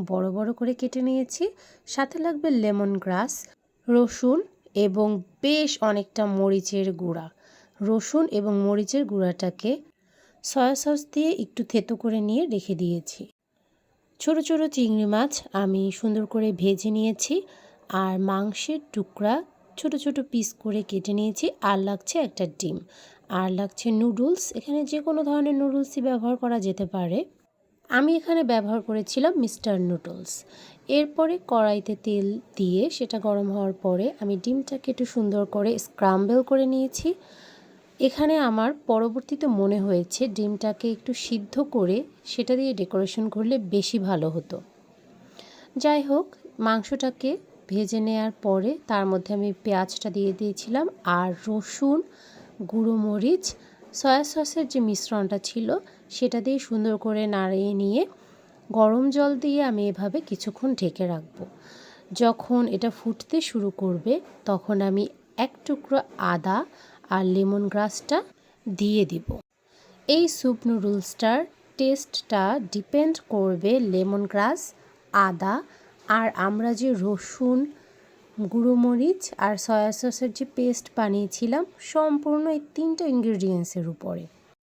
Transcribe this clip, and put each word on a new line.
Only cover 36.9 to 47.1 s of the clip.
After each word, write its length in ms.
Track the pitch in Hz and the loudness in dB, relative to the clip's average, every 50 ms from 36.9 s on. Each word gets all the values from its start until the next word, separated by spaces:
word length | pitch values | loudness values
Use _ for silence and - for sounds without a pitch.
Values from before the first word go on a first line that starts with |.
| - - - 320 370 - - - - - - - - - - - - - - - - - | -4 -4 -2 -2 -4 -4 -6 -20 -20 -20 -20 -20 -20 -20 -20 -20 -20 -20 -20 -20 -4 0
এখানে 340 | - 262 - - 302 311 311 311 277 240 | 0 0 2 2 2 4 4 4 4 2
আমার 220 | 220 220 220 247 302 294 - - | 2 2 2 0 0 -2 -2 0
পরবর্তীতে 580 | 233 220 226 233 220 262 - - 294 294 311 285 226 196 | 2 2 2 0 -2 -4 -6 -6 -6 -2 0 2 2 2
মনে 180 | 196 196 202 208 | 2 2 2 2
হয়েছে 420 | 196 202 190 175 175 180 - - 254 254 | 2 2 2 0 0 0 -2 -2 -2 -2
ডিমটাকে 600 | 196 208 208 208 208 202 - 214 208 - - 233 | -2 -2 -2 -2 -2 -2 -2 -4 -4 -2 -2 -4
একটু 200 | 220 220 - - 247 - - | -4 -4 -4 -6 -6 -6 -4
সিদ্ধ 300 | - 240 220 202 202 - 262 285 294 | -4 -4 -4 -4 -4 -2 -2 -2 0
করে 260 | - 240 190 180 190 233 302 - - _ - | 2 2 2 2 2 0 -2 -4 -10 _ -14
সেটা 280 | - - - 240 - 254 | -10 -6 -4 -2 0 0
দিয়ে 160 | 254 269 269 254 | 0 0 0 -2
ডেকোরেশন 520 | 196 190 175 - 190 196 190 - - 220 220 | -2 -4 -2 0 0 0 0 -2 -2 -2 -2
করলে 260 | - 208 220 226 269 262 202 180 | -2 -2 0 0 0 0 0 0
বেশি 260 | 202 202 196 - - 226 | 0 0 0 2 0 -2
ভালো 280 | 190 190 190 160 156 160 | 0 0 0 0 0 0
হতো। 280 | 156 170 160 - - - - - _ - - _ - _ - - - - - - - - - - - - - - - | -2 -4 -6 -8 -10 -12 -12 -14 _ -20 -20 _ -20 _ -20 -20 -20 -20 -20 -20 -20 -20 -20 -20 -20 -20 -18 -12 -6
যাই 260 | 269 247 302 294 294 277 | 0 2 4 4 4 2
হোক, 220 | 285 277 302 381 - - - - - - - | 2 2 0 0 -2 -6 -20 -20 -16 -8 -4
মাংসটাকে 720 | 220 220 220 226 202 - 285 262 262 262 | 0 0 0 0 0 -2 -4 -2 -2 -4